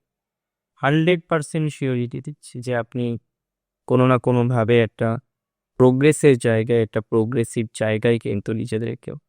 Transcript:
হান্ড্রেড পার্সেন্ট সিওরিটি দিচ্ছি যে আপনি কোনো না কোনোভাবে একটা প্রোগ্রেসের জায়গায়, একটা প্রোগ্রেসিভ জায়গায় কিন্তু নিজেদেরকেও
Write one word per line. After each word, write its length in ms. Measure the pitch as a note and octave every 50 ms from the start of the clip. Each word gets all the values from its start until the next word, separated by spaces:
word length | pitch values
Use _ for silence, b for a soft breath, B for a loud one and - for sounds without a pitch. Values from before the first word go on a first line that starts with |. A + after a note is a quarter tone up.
| _ _ _ _ _ _ _ _ _ _ _ _ _ _ _
হান্ড্রেড 460 | _ - C#3 D3 D#3+ D#3+ F3 F3+ E3 - _
পার্সেন্ট 460 | E3+ D#3+ D3 - - E3 D#3 D3+ -
সিওরিটি 480 | - C#3 C3 B2+ B2 A#2+ A#2+ C3 C3+
দিচ্ছি 380 | C3 D3+ D3 - - - - B2+
যে 140 | A#2 B2+ B2
আপনি 420 | A#2+ A2 - - B2 A#2+ A#2+ A#2 A2+ - _ _ _ _ _ _ _ _ _ _ _ _ -
কোনো 200 | B2+ B2 B2+ B2+
না 100 | B2+ A#2+
কোনোভাবে 640 | - C3 B2 B2 A#2+ B2 B2+ A#2+ A2 G#2+ A#2+ A#2
একটা 360 | A2+ G#2 - - A#2+ A2+ A2+ B2+ - _ _ _ _ _ _ _ _ _ _ -
প্রোগ্রেসের 600 | B2+ B2+ B2+ C3 C#3+ D#3 D3 - - D3 C3 A#2+
জায়গায়, 440 | - A#2+ A2+ A2 A2 A#2 A#2+ A#2 A2+
একটা 180 | - - A2
প্রোগ্রেসিভ 680 | G#2 - - A2+ A2 A2+ B2 A2+ A#2 - - A#2+ A2+ A2 -
জায়গায় 460 | - A2+ A2 A2 A2 A2 A#2+ A#2+ A2+
কিন্তু 340 | - A2+ A2+ G#2 - - A2
নিজেদেরকেও 640 | A2 A2+ A#2+ A2 A2 A#2 A#2 A#2+ - _ - - D3+ -